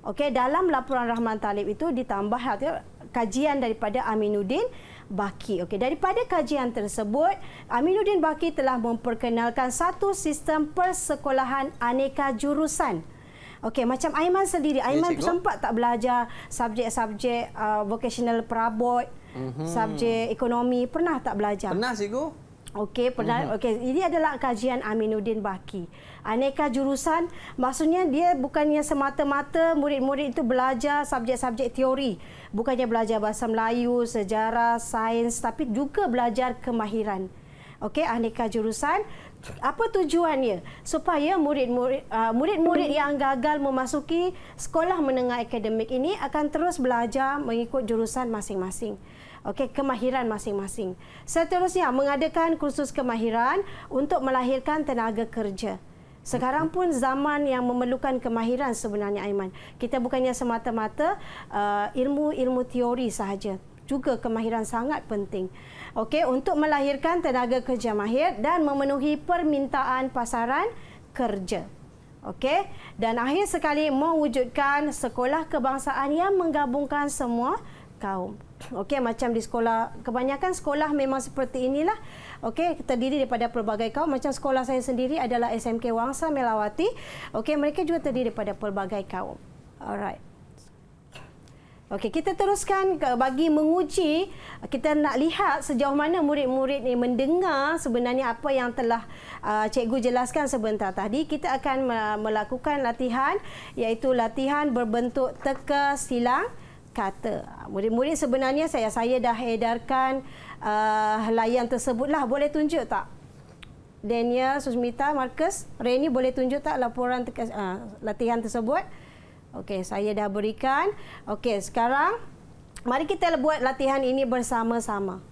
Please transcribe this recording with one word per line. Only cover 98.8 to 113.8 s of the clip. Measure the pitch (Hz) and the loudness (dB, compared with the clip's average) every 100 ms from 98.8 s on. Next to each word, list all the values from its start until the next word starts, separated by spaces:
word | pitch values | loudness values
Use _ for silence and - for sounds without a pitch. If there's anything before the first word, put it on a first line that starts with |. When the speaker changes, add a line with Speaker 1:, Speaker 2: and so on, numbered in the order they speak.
| 233 226 - - - - | 0 0 -2 -14 -14 -8
Speaker 1:
uh, | - 214 214 | -2 0 2
cikgu | 262 233 262 | 0 0 2
jelaskan | 240 247 247 320 277 | 2 2 2 0 0
sebentar | 269 214 214 196 | 0 0 0 -2
tadi. | 185 202 254 | -2 -2 -2
Kita | 311 302 339 262 | 0 -2 0 0
akan | 285 262 262 | 0 0 0
me-, | 226 214 214 214 | 0 0 0 0
melakukan | 214 208 254 302 285 | 0 -2 -4 -2 0
latihan, | 247 233 254 240 277 403 - - - - | 0 0 -2 2 2 0 -4 -14 -12 -2
iaitu | 226 226 262 | -2 0 2
latihan | 247 226 247 269 294 294 | 2 2 0 0 2 2
berbentuk | 247 233 233 240 269 254 - | 2 2 0 0 0 -2 0
teka | 277 269 - 285 285 285 | -2 -2 0 2 2 0
silang | - 240 240 269 453 - - - - | -2 0 2 2 0 -8 -18 -20 -10
kata. | - 196 196 226 185 - - - | -4 -4 -4 -6 -6 -8 -14 -8
Murid-murid | 196 220 233 277 320 | -2 0 2 2 2
sebenarnya | 277 262 262 277 320 | 2 2 2 2 0
saya, | 277 226 | 0 0
saya | - 233 254 | 0 2 2
dah | 240 233 | 2 0
edarkan, | 247 226 233 240 - 262 262 269 254 - - - | 0 0 0 0 0 2 2 0 -6 -16 -16 -6
uh, | - 214 214 214 214 214 | 0 2 4 4 2 2
helaian | 220 226 226 247 240 | 2 2 4 2 2
tersebutlah. | 247 262 233 269 302 254 | 0 0 0 0 0 2
Boleh | 277 294 | 2 2
tunjuk | 302 302 311 | 2 2 0
tak? | 233 196 - - - - - - - - | 0 -4 -4 -14 -20 -20 -20 -20 -20 -20